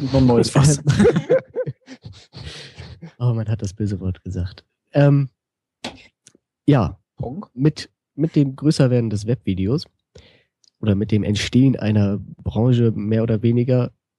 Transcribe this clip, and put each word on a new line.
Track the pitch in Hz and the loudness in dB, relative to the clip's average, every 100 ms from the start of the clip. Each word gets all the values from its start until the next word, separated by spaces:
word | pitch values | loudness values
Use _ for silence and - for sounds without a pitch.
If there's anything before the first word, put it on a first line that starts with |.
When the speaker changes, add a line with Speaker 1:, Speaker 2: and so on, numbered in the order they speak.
| 135 | -2
Speaker 1:
Noch | 135 | 2
ein | 127 | 4
neues | 120 113 | 4 2
Fass. | 151 139 147 147 | 4 4 2 0
Speaker 2:
<laughs> | - 208 - - 523 - - 440 - _ 269 - - - - - - - - - - 165 - | 4 4 2 0 -2 0 -8 -8 -10 _ -20 -20 -20 -20 -18 -16 -16 -20 -20 -20 -18 -20 -4
Oh, | 123 | -2
man | 113 104 | -2 -2
hat | 107 | -4
das | 98 | -6
böse | 92 104 98 | -6 -6 -4
Wort | 92 90 | -6 -8
gesagt. | 92 95 90 - _ _ _ | -8 -8 -8 -10 _ _ _
Ähm, | 147 143 143 135 - _ _ _ _ - - _ _ _ _ _ _ - | 2 4 4 0 -8 _ _ _ _ -18 -18 _ _ _ _ _ _ 2
ja, | 143 95 95 _ _ | 2 2 -4 _ _
Speaker 1:
Pong? | 120 156 - | -12 -10 -14
Speaker 2:
mit, | 123 151 - - _ _ - | -2 -2 -2 -12 _ _ -6
mit | 160 160 | -2 0
dem | 139 135 | 0 -2
Größerwerden | 143 - 131 123 113 | -2 2 2 2 0
des | 104 110 | -4 -4
Webvideos | 117 - 92 95 147 - _ _ - - _ _ _ _ _ | -4 -4 -2 -2 -2 -6 _ _ -20 -20 _ _ _ _ _
oder | 107 98 | -2 0
mit | 104 | 0
dem | 107 | -2
Entstehen | 98 104 - 123 135 123 | 0 -4 0 2 4 2
einer | 107 107 101 101 - - | 0 2 2 -2 -8 -12
Branche | - 104 123 120 117 | -8 -2 2 2 2
mehr | 107 104 110 | 0 -2 -2
oder | 110 110 | 0 0
weniger | 117 120 120 127 120 - _ | 0 0 0 0 -2 -8 _